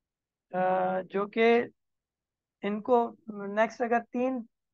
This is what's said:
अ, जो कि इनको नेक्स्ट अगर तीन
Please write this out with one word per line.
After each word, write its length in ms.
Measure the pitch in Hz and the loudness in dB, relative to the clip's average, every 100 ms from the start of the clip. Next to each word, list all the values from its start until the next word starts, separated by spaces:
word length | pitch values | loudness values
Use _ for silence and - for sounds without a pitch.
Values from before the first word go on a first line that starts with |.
| _ _ _ _ _ | _ _ _ _ _
अ, 80 | 185 185 185 185 185 | -2 0 0 0 -2
जो 240 | 185 196 202 226 | -4 -4 -2 2
कि 340 | 226 233 233 - _ _ _ _ _ _ _ _ | 4 4 0 -10 _ _ _ _ _ _ _ _
इनको 540 | 202 208 214 240 233 214 - | -6 -4 2 2 2 -6 -14
नेक्स्ट 520 | 202 202 208 226 - | -10 -4 0 0 -2
अगर 180 | 233 233 | -2 -2
तीन 420 | 220 240 254 254 226 _ _ | -2 -2 -2 -4 -10 _ _